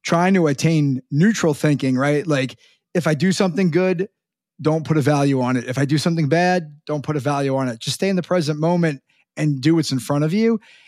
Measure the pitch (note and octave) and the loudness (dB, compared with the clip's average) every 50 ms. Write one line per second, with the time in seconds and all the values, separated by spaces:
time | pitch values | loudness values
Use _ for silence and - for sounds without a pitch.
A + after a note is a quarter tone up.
0 | - - F3 E3+ F3+ F#3+ G3 F#3 E3 D3 C3+ - - D#3+ E3 D#3 D3 C#3 C3 B2+ | -4 -2 0 2 2 2 4 4 2 2 2 0 0 2 2 2 2 0 0 -2
1 | - _ C#3+ C#3+ F#3 A3+ A3 - - E3 C#3 - - D3+ D3 A#2+ C#3 C3 B2+ B2+ | -4 _ 0 2 2 2 2 2 0 0 0 0 0 0 0 0 0 0 0 0
2 | C#3 D3 D3 D3 - D#3 D3 C3 C3+ B2 - - _ _ _ _ _ _ - F3+ | 0 0 0 0 0 0 -2 -2 -2 -4 -8 -14 _ _ _ _ _ _ -4 -2
3 | C#3+ - D3+ C3 E3 F#3+ F#3 - G3+ F#3 D#3 G3 F#3+ F3 D3 F3+ F#3 F#3 F3+ E3 | 0 0 0 2 2 0 2 2 0 0 0 0 0 2 2 2 2 2 0 -2
4 | G3 - _ _ _ _ _ _ _ _ _ - C#3 D3+ D#3 D#3+ D3+ - D#3+ D#3 | -4 -8 _ _ _ _ _ _ _ _ _ -4 -2 -2 -2 -2 -2 -2 0 0
5 | B2+ D3+ D3 C#3+ C#3+ C#3+ C3+ B2+ B2 B2 B2+ B2 A#2 B2 B2 C3 C3 C#3 D#3 C#3+ | 2 2 2 2 2 2 2 0 0 0 -2 -2 -4 -4 -4 -2 0 0 0 0
6 | - F3+ E3+ E3 D#3 C3+ D#3 E3+ F3+ F3+ F3+ F3+ E3 D3+ - - _ - D3+ D3 | 0 0 0 0 0 0 2 2 2 2 0 0 -2 -6 -14 -16 _ -8 -8 -6
7 | B2 D3+ D3+ C#3+ A#2 C#3+ C#3+ C#3+ C#3 C3+ C3 C3+ C3 B2+ A#2 A2+ - C#3+ B2 - | -4 -4 -6 -4 -2 -2 -2 -2 -2 -2 -2 -2 -2 -4 -6 -6 -8 -8 -6 -4
8 | F#3+ G3 G3 F3+ D#3+ - F#3 F3+ D3+ C#3+ D3+ D3+ D#3 E3+ F3+ F3 E3+ D#3+ C#3+ C3+ | -2 -2 -2 -2 -2 -2 -2 -2 0 -2 -2 -2 0 0 2 2 0 0 -2 -4
9 | - _ _ _ _ _ _ - D#3 D3+ C#3+ C3 A#2+ D#3 E3 E3 C#3+ - C#3 B2+ | -10 _ _ _ _ _ _ -2 0 0 0 0 2 2 2 2 0 0 -4 -4
10 | - - C#3+ C#3+ D3+ D#3 F3+ G#3+ A3+ A3+ A#3 G#3+ - - - - _ | -2 -2 0 0 0 0 0 2 2 2 0 0 -4 -12 -20 -20 _